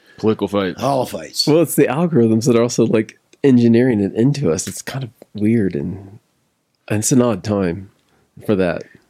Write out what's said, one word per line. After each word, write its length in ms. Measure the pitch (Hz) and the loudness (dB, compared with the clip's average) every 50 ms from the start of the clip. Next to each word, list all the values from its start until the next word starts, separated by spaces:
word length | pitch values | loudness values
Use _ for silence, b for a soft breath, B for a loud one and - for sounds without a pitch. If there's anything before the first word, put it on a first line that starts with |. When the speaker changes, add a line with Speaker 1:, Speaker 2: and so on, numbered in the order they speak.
| b b b b | b b b b
Speaker 1:
Political 300 | - 110 107 - 101 95 | -2 -2 0 0 -2 -4
fight. 280 | 101 101 95 90 - - | -2 -2 -2 -4 -4 -4
Speaker 2:
All 260 | 117 135 139 131 120 | -2 -2 -2 -2 -4
fights. 420 | - 101 85 78 - - - - | -4 -8 -12 -14 -10 -8 -4 0
Speaker 3:
Well, 140 | 131 147 175 | 2 2 2
it's 120 | 160 - - | 2 2 2
the 100 | - 139 | 2 2
algorithms 600 | 110 127 156 180 165 156 120 117 110 110 113 113 | 2 0 -2 -2 0 2 2 4 4 2 2 2
that 100 | 139 117 | 2 2
are 60 | 113 | 2
also, 240 | 120 120 - - 113 | 2 0 0 0 0
like, 320 | 104 104 110 107 - - _ _ _ _ _ - | 2 0 0 -2 -4 -10 _ _ _ _ _ 2
engineering 560 | 139 127 120 117 117 113 117 127 131 117 104 | 4 4 6 6 4 4 4 4 2 2 0
it 140 | 101 95 - | 0 -2 0
into 360 | 107 117 143 143 143 139 82 | 0 0 0 0 0 -2 -2
us. 160 | 80 98 - | -2 -2 -4
It's 140 | 98 - - | -8 -10 -12
kind 220 | - - - 131 131 | -12 -12 -12 -10 -12
of 60 | 113 - - - _ - | -12 -16 -20 -20 _ -8
weird, 400 | 104 104 110 117 117 98 90 82 | -4 -2 0 0 0 0 -2 -4
and, 440 | 71 78 90 95 98 98 98 107 - _ _ _ _ _ _ _ _ _ _ _ _ _ - | -6 -6 -8 -8 -10 -14 -18 -20 -20 _ _ _ _ _ _ _ _ _ _ _ _ _ -6
and 120 | 107 104 | -6 -4
it's 120 | 107 - | -2 0
an 80 | 143 123 | 2 2
odd 220 | 123 120 107 90 - | 2 2 0 -4 -4
time 460 | 107 104 98 95 87 85 98 95 - _ _ _ _ _ _ _ _ _ - - | -4 -2 0 0 -2 -4 -6 -10 -16 _ _ _ _ _ _ _ _ _ -10 -4
for 80 | - 104 | -2 0
that. 280 | 92 92 85 80 - - - _ _ _ | 0 0 -2 -2 -6 -10 -16 _ _ _